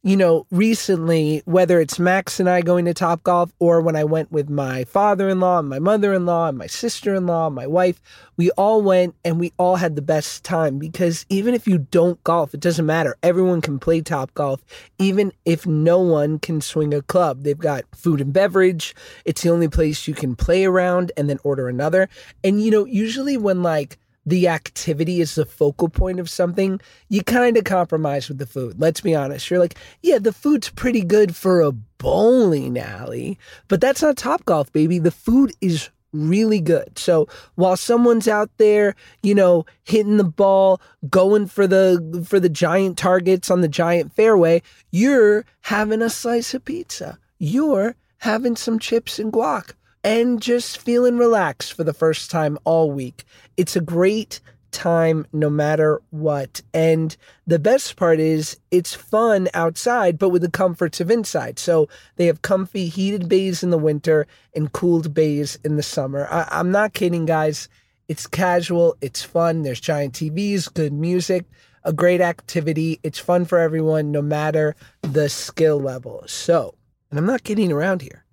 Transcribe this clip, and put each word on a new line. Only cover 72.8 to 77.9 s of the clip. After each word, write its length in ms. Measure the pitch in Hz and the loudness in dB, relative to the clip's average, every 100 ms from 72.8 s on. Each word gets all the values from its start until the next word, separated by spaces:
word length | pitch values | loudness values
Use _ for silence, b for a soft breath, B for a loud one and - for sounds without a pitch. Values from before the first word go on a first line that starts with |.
| 160 156 | -4 -4
It's 160 | 156 - | -8 -8
fun 260 | - 180 175 | -2 0 2
for 120 | 175 | 2
everyone, 540 | 165 160 156 156 151 | 2 0 0 0 -2
no 100 | 147 | -4
matter 540 | 147 151 151 156 151 - b b | -2 -2 -2 0 -2 -4 b b
the 260 | 165 143 143 | -4 -2 -2
skill 500 | - - - 160 147 | -4 -12 0 2 2
level. 420 | 135 127 120 110 - | -2 -8 -14 -16 -14
So, 480 | - - 180 107 _ _ _ _ | -8 0 0 0 _ _ _ _
and 80 | 147 | -4
I'm 80 | 180 | -2
not 160 | 254 | -4
kidding 280 | - 208 185 | -4 -2 0
around 300 | 147 180 | 0 -2